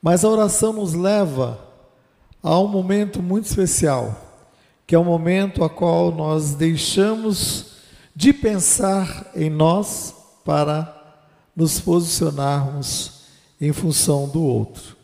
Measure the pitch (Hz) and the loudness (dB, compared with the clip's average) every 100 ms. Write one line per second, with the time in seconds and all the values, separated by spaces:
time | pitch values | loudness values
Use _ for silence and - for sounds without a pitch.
0 | 160 175 208 220 214 - 220 220 196 165 | 2 2 4 4 2 2 0 0 -4 -2
1 | 180 208 185 135 123 113 - - _ _ | 0 2 0 0 -4 -4 -16 -20 _ _
2 | _ _ _ _ - 165 202 196 185 202 | _ _ _ _ 0 2 2 0 0 0
3 | 208 - 180 196 190 - 185 - 160 131 | 0 -4 -2 -2 -2 -2 0 2 0 0
4 | 120 110 - - _ _ _ _ - 165 | -2 -8 -12 -20 _ _ _ _ 2 2
5 | 175 170 165 190 196 - 160 160 170 165 | 4 0 2 0 0 0 -2 0 0 2
6 | 175 160 156 156 151 143 165 160 - 202 | 2 0 -2 0 -2 0 0 0 -2 2
7 | 202 220 220 190 - - - - - - | 2 0 -2 -2 -4 -6 -10 -20 -20 -20
8 | - - 240 277 226 202 170 - 196 196 | -20 2 2 4 2 0 0 2 2 0
9 | 180 - - - 156 151 160 180 208 - | -2 -6 -12 -4 -2 2 4 4 0 -8
10 | - - - _ - 147 151 151 160 - | -12 -16 -20 _ -2 0 0 -2 -4 -10
11 | - _ _ _ _ - 160 - - 175 | -20 _ _ _ _ -2 0 0 0 2
12 | 170 - 165 143 139 143 139 143 127 - | 2 -2 -2 -2 -2 0 -2 -4 -6 -6
13 | - - - _ _ _ 147 - 170 151 | -8 -14 -20 _ _ _ -2 0 0 0
14 | - 143 139 147 156 120 110 - - - | 2 0 0 -2 0 0 -2 -8 -20 -20